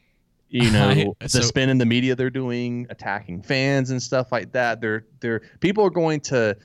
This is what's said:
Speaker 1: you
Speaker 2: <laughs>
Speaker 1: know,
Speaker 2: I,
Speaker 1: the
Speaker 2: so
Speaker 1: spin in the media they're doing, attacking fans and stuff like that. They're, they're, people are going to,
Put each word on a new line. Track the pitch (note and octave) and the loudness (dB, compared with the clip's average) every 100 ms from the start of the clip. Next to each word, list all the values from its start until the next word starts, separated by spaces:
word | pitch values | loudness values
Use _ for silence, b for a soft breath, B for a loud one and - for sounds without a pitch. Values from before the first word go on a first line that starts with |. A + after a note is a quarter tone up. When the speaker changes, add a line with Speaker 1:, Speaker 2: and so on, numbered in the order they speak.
| _ _ _ _ _ | _ _ _ _ _
Speaker 1:
you | B2 A#2 | 0 4
Speaker 2:
<laughs> | |
Speaker 1:
know, | G#2+ G2+ | 4 4
Speaker 2:
I, | G2+ G2+ G2+ | 4 2 -4
Speaker 1:
the | A2 | -2
Speaker 2:
so | B2+ | 0
Speaker 1:
spin | A#2+ C3+ C3 | 0 0 2
in | C3 | 2
the | A#2 | 2
media | A#2+ C3 B2+ | 2 0 0
they're | B2+ | -2
doing, | C3 B2+ A#2+ B2 A#2+ A#2+ | -2 -4 -4 -4 -6 -10
attacking | A2 A2+ G2+ A2 F2 | -12 -8 -8 -8 -12
fans | - C3+ C3+ C#3 B2+ | -4 0 2 2 0
and | B2+ | -4
stuff | - B2+ B2+ | -2 -2 -2
like | A#2+ F#2 | -4 -4
that. | B2+ A#2+ A2+ | -2 0 0
They're, | A#2 G#2+ - - | -4 -4 -8 -10
they're, | A#2 A2 B B | -4 -4 B B
people | E3+ G3+ | -2 2
are | G3 | 2
going | E3+ D#3+ D3+ | 2 0 -2
to, | - C3 A2 G2+ | -2 0 0 -2